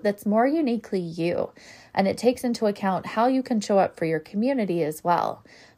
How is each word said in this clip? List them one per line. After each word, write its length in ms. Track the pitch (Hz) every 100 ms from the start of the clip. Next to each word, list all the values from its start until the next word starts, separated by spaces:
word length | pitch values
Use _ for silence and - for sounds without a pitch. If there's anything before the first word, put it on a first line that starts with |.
that's 200 | 208 202
more 220 | 208 214 254
uniquely 540 | 320 277 226 - 196
you. 500 | 170 165 170 - - - - - -
And 120 | - 190
it 100 | 196
takes 280 | 233 254
into 220 | 247 226 214
account 400 | 202 196 180 185
how 200 | 220 247
you 160 | 262
can 180 | 254 226
show 180 | - 196
up 180 | 180 -
for 80 |
your 160 | 165 160
community 640 | - 202 240 277 190 170
as 180 | 151 151
well. 420 | 175 170 104 - - - -